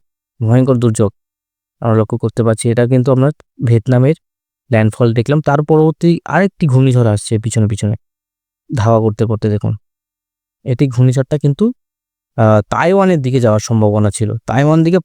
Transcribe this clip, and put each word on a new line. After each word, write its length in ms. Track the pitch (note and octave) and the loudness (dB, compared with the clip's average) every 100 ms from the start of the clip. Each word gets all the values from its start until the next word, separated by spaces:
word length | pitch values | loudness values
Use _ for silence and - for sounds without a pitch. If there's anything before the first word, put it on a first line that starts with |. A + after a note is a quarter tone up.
| - _ _ - | -8 _ _ -6
ভয়ঙ্কর 380 | A2 B2 C3 B2 | 0 2 2 0
দুর্যোগ 340 | A#2+ A2 G2+ - _ _ _ _ _ _ | 0 0 -2 -4 _ _ _ _ _ _
আমরা 140 | A2+ A2 | -2 0
লক্ষ্য 200 | G#2+ A#2 | 0 -2
করতে 240 | A#2 - | -4 -2
পারছি। 220 | A2+ A2 A#2+ | -2 -2 -2
এটা 140 | A#2 A#2+ | 0 0
কিন্তু 200 | B2+ B2+ | 0 2
আমরা 180 | C3 C#3 - _ - | 0 0 -4 _ -6
ভিয়েতনামের 520 | A#2+ A#2 B2+ B2 C3 E3 _ _ _ _ - | 0 0 2 0 2 -2 _ _ _ _ -4
ল্যান্ডফল 380 | A2+ A2 - A#2+ | 0 0 0 0
দেখলাম। 260 | A#2 A#2 D3+ | 0 0 0
তার 180 | D3 C#3+ | 0 -2
পরবর্তী 460 | D3+ D#3 D#3 D#3 E3+ E3 - | 2 2 2 0 0 -2 -2
আরেকটি 380 | D#3 G3 - D#3 | -2 -2 -2 0
ঘূর্ণিঝড় 420 | B2+ C3+ B2 A#2 | 2 4 2 2
আসছে 240 | G#2 - A2 | 0 -2 -4
পিছনে 280 | A2 A2+ G#2+ | -2 -2 -2
পিছনে 280 | G#2 G#2 G#2+ _ _ _ _ _ _ - | -2 -4 -6 _ _ _ _ _ _ -10
ধাওয়া 300 | B2+ G#2+ A2+ | -4 0 2
করতে 220 | A2 G#2+ A2+ | 0 -2 -2
করতে। 220 | A2 A2 | -2 -2
দেখুন, 240 | G#2 A2+ G#2+ _ _ _ _ _ _ _ _ - | -4 -4 -8 _ _ _ _ _ _ _ _ -6
এটি 200 | B2 C#3 | -2 -2
ঘূর্ণিঝড়টা 500 | A#2+ B2+ B2+ C3 D3+ | 2 2 0 -2 -2
কিন্তু, 280 | D3 C#3+ A3+ - _ _ _ _ _ - | -2 0 -2 -4 _ _ _ _ _ -2
আহ, 220 | A2 G#2+ - | 2 2 0
তাইওয়ানের 500 | G#2+ E3 G3 F#3+ E3+ | -2 0 2 2 0
দিকে 180 | B2+ C3 | 0 0
যাওয়ার 220 | A#2 G#2+ | 0 0
সম্ভাবনা 460 | - A2+ G#2+ G#2 G#2 | 0 0 0 2 0
ছিল। 180 | - G#2+ A2+ - | -2 -4 -6 -4
তাইওয়ান 340 | A2+ D3 D#3+ | -2 2 2
দিকে 160 | E3 F3+ | 2 0